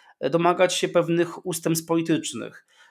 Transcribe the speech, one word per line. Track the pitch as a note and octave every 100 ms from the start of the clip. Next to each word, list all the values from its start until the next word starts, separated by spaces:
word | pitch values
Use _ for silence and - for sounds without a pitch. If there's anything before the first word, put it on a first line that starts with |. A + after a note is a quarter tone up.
| - _
e, | C#3
domagać | E3+ E3+ F3 F3+
się | - E3+
pewnych | F3 D#3+ E3+ E3+ - F#3
ustępstw | E3 E3 E3 E3
politycznych. | E3 E3 D#3 - A2+ A2 - _ _ -